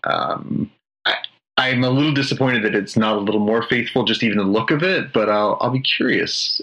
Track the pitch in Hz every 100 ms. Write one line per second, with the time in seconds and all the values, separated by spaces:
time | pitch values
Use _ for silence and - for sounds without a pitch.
0 | - - - - - - 71 _ _ _
1 | - - - _ _ - 131 127 127 131
2 | 151 139 135 127 131 123 107 104 101 113
3 | 107 104 101 104 104 113 113 123 117 131
4 | 117 113 117 101 98 104 135 156 180 180
5 | 113 120 104 104 104 - 120 131 135 -
6 | 127 101 - - - -